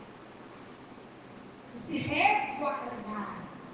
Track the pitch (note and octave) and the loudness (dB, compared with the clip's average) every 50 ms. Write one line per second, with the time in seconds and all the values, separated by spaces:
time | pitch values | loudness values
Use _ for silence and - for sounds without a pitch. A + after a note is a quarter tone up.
0 | - - - - - - - - - - - - - - - - - - - - | -12 -12 -12 -14 -14 -14 -14 -14 -14 -14 -14 -12 -12 -12 -14 -14 -14 -14 -14 -14
1 | - - - - - - - - - - - - - - - A#3+ - - D#4 - | -14 -14 -14 -14 -14 -12 -12 -12 -12 -12 -14 -14 -12 -12 -10 -8 -4 0 0 2
2 | - - D4 D4+ F#4+ G#4 G#4 G#4 - - - - D4 D4 C#4 B3+ A#3+ A#3+ B3 A3 | 4 4 6 8 10 10 8 8 6 2 0 2 2 2 2 2 0 -2 -2 -4
3 | G3+ G#3 G#3+ G#3 G3+ - - - - - - - - - | -4 -2 -2 -2 -2 -2 -4 -6 -6 -8 -8 -10 -10 -12